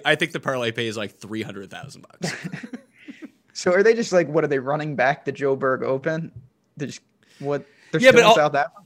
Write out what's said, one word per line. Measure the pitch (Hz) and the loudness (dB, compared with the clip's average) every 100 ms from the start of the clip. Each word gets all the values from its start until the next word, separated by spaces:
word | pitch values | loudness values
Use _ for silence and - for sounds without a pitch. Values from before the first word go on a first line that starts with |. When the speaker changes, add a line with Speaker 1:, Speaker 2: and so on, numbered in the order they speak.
| 147 | 0
Speaker 1:
I | 151 | 0
think | 160 | -2
the | 160 | -4
parlay | 139 131 117 | -6 -4 -4
pays, | 117 117 107 | -4 -4 -6
like, | 101 - | -10 -12
three | 101 110 | -10 -8
hundred | 110 101 95 | -8 -12 -14
thousand | 87 - - | -16 -16 -20
bucks. | - - 160 - | -20 -10 -8 -8
Speaker 2:
<laughs> | 185 - - - _ _ - - - _ _ | -12 -14 -14 -18 _ _ -20 -20 -20 _ _
So | - 190 | -4 2
are | 180 | 4
they | 202 233 | 4 2
just, | - | 2
like, | 185 151 | 2 2
what | 156 | 2
are | 160 | 0
they | 139 | 0
running | 127 151 151 139 | -2 -4 -4 0
back | 127 143 - | 0 0 -6
the | |
Joburg | 135 139 135 135 127 | -4 -2 0 0 -2
Open? | 120 135 160 160 156 - - _ _ - | -2 -4 -4 -6 -8 -14 -20 _ _ -12
They're | 147 | -12
just, | - _ _ _ - | -12 _ _ _ -12
what? | 139 143 - _ _ | -6 -6 -8 _ _
They're | 156 | 4
Speaker 1:
Yeah, | 254 | 6
Speaker 2:
still | |
Speaker 1:
but | 247 | 8
Speaker 2:
in | 214 | 8
Speaker 1:
all, | 220 | 6
Speaker 2:
South | 147 | 4
Africa? | 139 151 - | 0 -4 -8